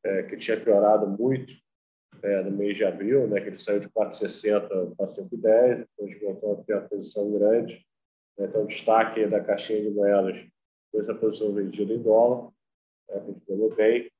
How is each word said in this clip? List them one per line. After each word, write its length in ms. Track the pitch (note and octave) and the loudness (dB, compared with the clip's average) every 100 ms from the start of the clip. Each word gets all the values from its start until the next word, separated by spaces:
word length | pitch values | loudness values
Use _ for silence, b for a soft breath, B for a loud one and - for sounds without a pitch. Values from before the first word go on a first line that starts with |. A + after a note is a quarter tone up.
é, 200 | F#2 F#2+ | -2 -4
que 120 | F2+ G2 | -4 -10
tinha 240 | - A2 | -4 -2
piorado 460 | A#2 G2+ G#2 G#2+ G2+ | 4 6 6 4 2
muito, 460 | G2+ B2 C3 - - _ _ _ _ _ - | 0 0 0 -6 -20 _ _ _ _ _ -8
é, 200 | G2+ G2 | -2 -2
no 80 | F#2+ | -2
mês 260 | G2+ G2+ G2+ | -2 -4 0
de 80 | |
abril, 420 | G2+ F#2 G2+ C3+ A2+ | -2 0 0 2 2
né, 120 | G2+ | -2
que 80 | G2+ | -4
ele 100 | F#2+ | -10
saiu 220 | - G2+ | -2 -2
de 80 | F#2+ | -2
quatro 260 | A2 G#2 | -2 -2
e 40 | - | -2
sessenta 680 | F#2+ - G#2+ G#2 - F#2+ F2 | -6 -2 0 0 0 -4 -4
pra 140 | - F#2+ | -6 -6
cinco 260 | - F#2+ | -6 -12
e 40 | F2 | -2
dez, 420 | A2 A2 B2 A#2+ | 4 6 6 2
então 240 | A#2 - | -6 -12
a 40 | G2+ | -14
gente 140 | F#2 | -8
voltou 300 | G2+ F#2+ G#2 | -8 -6 -4
a 120 | G2 | -4
ter 100 | - | -4
a 60 | G2+ | -6
posição 500 | - G2+ F#2+ G#2+ G2+ | -4 -10 -8 -6 -4
grande, 540 | G#2 G#2 A#2 - - _ _ _ _ _ - | 2 4 4 0 -12 _ _ _ _ _ -8
né, 80 | G2 | -4
então 200 | A2 G#2+ | -2 -4
destaque 540 | - - A2 A2 A2+ | -4 2 4 4 0
aí 100 | G#2 | 0
da 120 | G#2 | 0
caixinha 380 | - G2+ - G#2+ | 0 -4 -2 -4
de 80 | G#2 | -2
moedas 480 | G#2 G2+ G2+ F#2+ - - _ _ _ _ | 0 4 4 2 -4 -14 _ _ _ _
foi 100 | G#2+ | -6
essa 140 | G#2+ | -4
posição 400 | A2 A2 G#2+ G#2+ | -2 -2 0 -2
vendida 400 | G2+ G2 F#2+ G#3 | -2 -4 -4 -4
em 80 | - | -2
dólar, 500 | A2+ A2 A#2+ B2 - _ _ _ _ _ - | 4 6 4 2 -8 _ _ _ _ _ -12
né, 120 | G2 | -12
que 100 | - | -10
a 20 | |
gente 140 | G2 - | -16 -8
pegou 280 | G2 A2 | -2 0
bem. 360 | A2 A2 A#2+ A#2+ | 4 2 2 -2